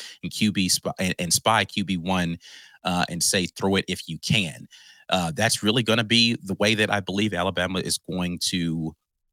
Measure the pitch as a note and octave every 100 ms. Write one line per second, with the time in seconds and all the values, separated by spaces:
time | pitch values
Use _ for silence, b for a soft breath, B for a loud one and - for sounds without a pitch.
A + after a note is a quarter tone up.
0 | B B F2+ - A2 G2 F2+ - - -
1 | F#2 - F2 - A2 A2 G2 G#2+ F#2+ F2+
2 | F2 F#2 E2+ E2+ B B B B F#2 F2+
3 | - E2+ - G2+ F2+ - G2 G2 - F2+
4 | - D2+ - - E2 B1 - B B B
5 | B F#2 E2+ F2+ A2+ - G#2 B2+ A2+ A2+
6 | G#2+ A#2 A#2 A#2 F#2+ F#2+ G#2 G#2 G#2+ G#2
7 | F2+ G2 G#2+ F2 F#2+ F2 F2+ F#2 - -
8 | - F2+ F2+ E2+ - F2+ E2+ E2 D#2+ -
9 | _ _ _